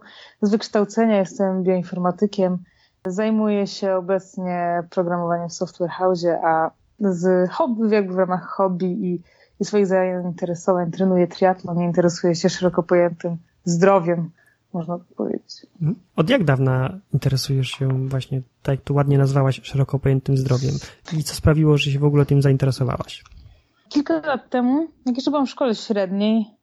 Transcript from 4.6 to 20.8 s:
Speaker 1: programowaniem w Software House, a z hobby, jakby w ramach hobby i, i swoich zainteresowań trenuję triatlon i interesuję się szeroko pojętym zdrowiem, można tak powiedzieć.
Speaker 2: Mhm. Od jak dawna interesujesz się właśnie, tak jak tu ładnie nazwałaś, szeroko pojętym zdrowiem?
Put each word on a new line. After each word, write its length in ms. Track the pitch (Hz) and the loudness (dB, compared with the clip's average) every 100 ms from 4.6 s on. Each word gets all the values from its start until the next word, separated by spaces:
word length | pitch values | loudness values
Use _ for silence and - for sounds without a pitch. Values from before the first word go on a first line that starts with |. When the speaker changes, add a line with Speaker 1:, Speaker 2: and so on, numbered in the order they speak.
| 175 175 170 | -2 -2 -4
Speaker 1:
programowaniem 600 | - 175 175 170 170 170 | -4 -2 -2 -2 -2 -4
w 40 | |
Software 360 | - 180 - 175 | -8 -8 -4 -6
House, 360 | 170 185 180 170 165 | 0 0 0 0 0
a 280 | 170 160 160 _ _ - | 0 0 -2 _ _ -4
z 500 | 202 175 185 185 180 | -2 0 2 2 2
hobby, 440 | - 320 220 220 208 | 0 -2 0 2 2
jakby 180 | 190 | 0
w 40 | 185 | 0
ramach 280 | 180 180 - | 0 -2 -4
hobby 400 | - 190 180 185 | -2 -2 0 -2
i, 360 | 180 185 175 - _ _ - | -2 -4 -4 -8 _ _ -8
i 60 | 202 | -2
swoich 220 | 208 196 | 0 2
zainteresowań 1040 | 190 185 180 180 170 175 170 - 180 175 | 2 0 -2 -6 -6 -6 -4 0 0 0
trenuję 360 | 165 190 180 175 | 0 2 4 2
triatlon 540 | - 185 185 - 175 | 2 2 2 -2 -2
i 40 | 175 | 0
interesuję 500 | 170 170 165 180 165 | 2 2 2 0 0
się 140 | 185 | 0
szeroko 340 | - 180 175 | 0 -2 0
pojętym 540 | 170 180 175 170 175 170 _ _ | 2 2 2 0 -6 -6 _ _
zdrowiem, 680 | 180 170 190 196 170 175 165 _ _ _ _ | -2 2 4 4 2 -2 -4 _ _ _ _
można 240 | 180 170 175 | -10 -8 -8
tak 100 | - - | -10 -8
powiedzieć. 480 | 104 - - - - - | -6 -6 -10 -20 -18 -4
Speaker 2:
Mhm. 140 | 156 240 _ - | -4 -4 _ -2
Od 140 | 156 | 0
jak 140 | 269 | 2
dawna 560 | 151 131 131 127 131 190 - | 2 0 0 0 -2 -6 -6
interesujesz 540 | 139 139 131 - 135 127 | -2 -2 -2 -2 -4 -4
się 400 | - 135 131 131 | -4 -2 -2 -4
właśnie, 340 | 131 - 131 123 _ | -6 -6 -8 -10 _
tak 120 | - 135 | -4 -4
jak 100 | - | -2
tu 100 | 143 | 0
ładnie 220 | 139 139 | 4 4
nazwałaś, 440 | 135 139 135 131 | 4 4 2 0
szeroko 360 | - 135 135 135 | -4 -2 0 0
pojętym 380 | 143 135 - 135 | 0 0 2 0
zdrowiem? 360 | 131 131 135 139 | 2 0 0 -6